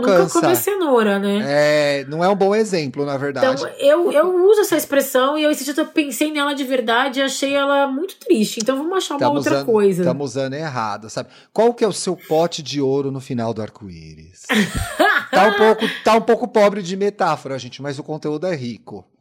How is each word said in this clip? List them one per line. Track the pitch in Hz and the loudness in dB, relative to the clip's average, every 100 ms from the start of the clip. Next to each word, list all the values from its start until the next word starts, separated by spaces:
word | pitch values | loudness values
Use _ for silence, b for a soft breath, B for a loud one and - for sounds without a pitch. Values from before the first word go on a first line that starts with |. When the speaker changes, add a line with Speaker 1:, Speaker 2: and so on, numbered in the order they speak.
Speaker 1:
nunca | 240 | 4
Speaker 2:
alcança. | 180 170 339 | 4 4 2
Speaker 1:
come | 330 359 | 2 2
cenoura, | 381 403 311 240 208 196 | 0 -2 2 2 2 0
né? | 202 202 139 147 147 151 143 143 | 0 -2 0 2 4 4 2 0
Speaker 2:
É, | 135 | -4
não | 156 | 0
é | 180 | 2
um | |
bom | 202 196 214 | 2 2 2
exemplo, | 214 185 143 143 143 | 0 -2 -2 -4 -4
na | 139 | -2
verdade. | 143 135 - - | -4 0 0 0
Speaker 1:
Então, | - - | -4 0
eu, | 277 311 349 | 4 4 4
eu | 277 349 370 370 | 2 2 4 6
uso | 427 | 6
essa | 403 302 | 4 0
expressão | - 277 262 262 269 302 | 0 0 2 2 2 2
e | |
eu, | 302 | 0
esses | 294 | 0
dias | 269 294 | -2 -4
eu | 302 | -2
pensei | - 285 220 302 | -2 -2 -2 -4
nela | 302 285 | -2 -2
de | 285 | -2
verdade | 254 262 226 233 277 254 | -2 -2 0 0 0 -2
e | |
achei | 269 269 277 | -2 -2 -2
ela | 285 277 277 277 | 0 2 2 0
muito | 269 381 - | -2 -8 -6
triste. | - 233 208 - | 0 0 0 -2
Então, | 220 269 | -2 -2
vamos | 311 370 | -2 -4
achar | - | -4
uma | 285 | -2
Speaker 2:
Tamo | - 294 | 0 0
Speaker 1:
outra | 294 | 0
Speaker 2:
usando, | 285 277 | 0 0
Speaker 1:
coisa. | 214 202 175 | 2 2 2
Speaker 2:
tamo | 175 135 | 0 -2
usando | 143 127 135 | -4 -4 -6
errado, | 139 160 123 110 104 110 | -6 -6 -6 -6 -6 -10
sabe? | 135 120 B B | -10 -10 B B
Qual | - 233 | 0 2
que | 233 | 2
é | 220 | -2
o | |
seu | - 190 165 | -2 -4 -6
pote | - 156 170 170 | 0 0 0 -2
de | 131 143 | -8 -2
ouro | 135 139 139 | 0 0 -2
no | 135 | -6
final | 131 123 113 | -8 -4 -4
do | 107 | -6
arco-íris? | 107 - 98 82 80 78 80 - - | -8 -12 -18 -18 -20 -20 -20 -14 -4
Speaker 1:
<laughs> | 220 185 - - - 403 339 - | -2 -2 -4 -4 0 2 0 0
Speaker 2:
Tá | 185 208 | 2 4
um | |
pouco, | 202 220 220 220 - | 4 4 2 -2 -2
tá | 226 220 | 2 2
um | |
pouco | 226 220 226 | 2 0 0
pobre | 220 208 202 | 4 4 2
de | 170 196 | -6 -4
metáfora, | 202 202 180 143 135 135 | -2 -2 -2 -2 -6 -10
gente, | 123 - | -10 -10
mas | 143 139 | -10 -8
o | |
conteúdo | 151 156 151 151 180 | -8 -6 -4 -4 -4
é | |
rico. | 156 120 104 - 98 - _ | -4 -6 -10 -14 -18 -18 _